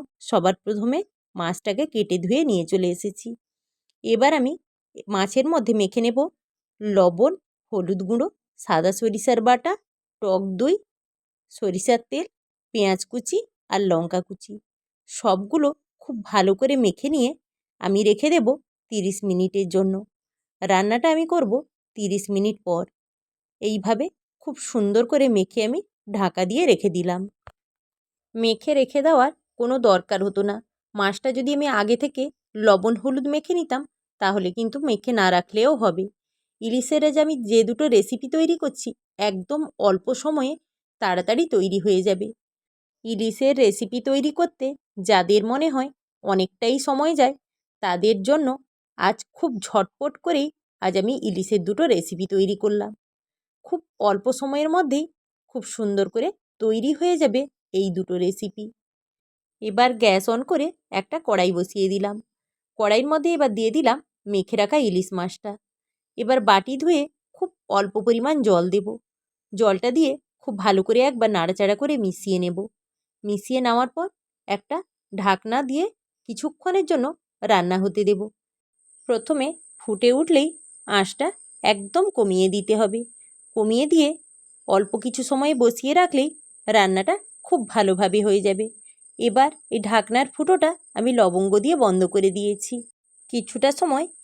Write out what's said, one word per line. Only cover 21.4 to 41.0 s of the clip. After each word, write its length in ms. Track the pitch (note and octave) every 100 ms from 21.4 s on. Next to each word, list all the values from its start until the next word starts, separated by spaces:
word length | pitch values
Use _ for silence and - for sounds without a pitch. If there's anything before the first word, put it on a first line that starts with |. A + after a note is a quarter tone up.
| A3+ B3 - _ _ -
তিরিশ 280 | G3+ G3 G3
মিনিট 260 | G3 G#3 A3
পর। 200 | - F3 F3+ _ _ _ _ _ _ -
এইভাবে 460 | G#3+ G#3+ G3 A3 E4+ - _ _
খুব 140 | - B3+
সুন্দর 420 | - A3+ G3+ G#3+ A#3+
করে 200 | D4 C4+
মেখে 320 | G#3 F#3+ -
আমি 160 | A3 D#4 - _ -
ঢাকা 340 | G3+ F#3 -
দিয়ে 180 | F#3 B3 F4
রেখে 220 | G3 G3+
দিলাম। 300 | E3+ F3 F3+ G3 _ - _ _ _ _ _ _ _ _
মেখে 380 | A3+ A3+ A3+ -
রেখে 260 | C#4+ B3+ C#4+
দেওয়ার 300 | D4+ D4 C4+ - _ -
কোনো 180 | A#3+ C4
দরকার 420 | A#3 F#3 - G3
হতো 200 | G3 G3
না। 140 | G3+ G#3+ - _ _
মাছটা 340 | G#3 G3 - C4+
যদি 180 | B3+ B3+
আমি 120 | C#4+ C#4+
আগে 240 | A3 G#3 A#3+
থেকে 260 | C#4+ - C#4+ - _
লবণ 400 | G#3+ G#3+ G3 G#3+ A#3
হলুদ 300 | B3+ C4 C#4
মেখে 260 | D4+ D4+
নিতাম, 280 | F4 D#4+ C4 D4 _ _ -
তাহলে 280 | G3 G3+ F#3
কিন্তু 260 | F3+ A3+ C#4
মেখে 320 | D4 G#3 -
না 140 | A3+ F#3
রাখলেও 420 | F3+ - G#3+ B3+ C#4
হবে। 280 | G#3 E3+ G3 _ _ _ _ -
ইলিশের 420 | A3+ B3 A#3+ D4+
আজ 120 | D4+ C#4+
আমি 160 | D4+ C#4+
যে 140 | G#3+ A3+
দুটো 200 | A3 A3+ D4+
রেসিপি 400 | A3+ G3 - C4
তৈরি 280 | D#4+ D#4+ E4+
করছি, 320 | C#4+ - A#3+ - _ -
একদম 420 | G#3 F#3+ F3+ D4+ D#4 -
অল্প 280 | G3+ F#3+ B3
সময়ে 380 | B3+ D4+ D4+ C4 D#4 _ _ _ -